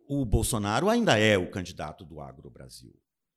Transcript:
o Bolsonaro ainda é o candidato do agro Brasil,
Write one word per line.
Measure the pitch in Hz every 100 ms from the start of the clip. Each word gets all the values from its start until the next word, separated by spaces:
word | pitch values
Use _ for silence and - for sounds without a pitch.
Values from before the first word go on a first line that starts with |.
| -
o | 143
Bolsonaro | 127 117 107 117 101 110 180
ainda | 240 208 117
é | 107 101
o | 87
candidato | 104 90 - 78 78 80
do | 76
agro | 71 65 67
Brasil, | - 65 - 62 _ _ _ _